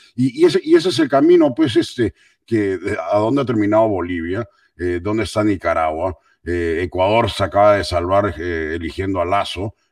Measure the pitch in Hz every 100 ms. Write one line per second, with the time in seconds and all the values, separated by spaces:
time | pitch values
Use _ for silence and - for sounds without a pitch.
0 | _ - 131 247 339 381 302 339 370 330
1 | 302 269 302 349 302 247 311 349 294 -
2 | 107 - _ _ - 113 101 95 92 101
3 | 82 104 110 139 127 113 104 107 113 95
4 | 87 87 82 98 113 _ _ - 90 87
5 | 90 107 98 107 107 95 85 82 80 78
6 | 92 90 _ _ 82 85 85 82 90 87
7 | 95 113 113 - 95 101 104 101 85 87
8 | 87 98 104 78 87 82 78 85 82 82
9 | 98 92 87 98 - - 104 - _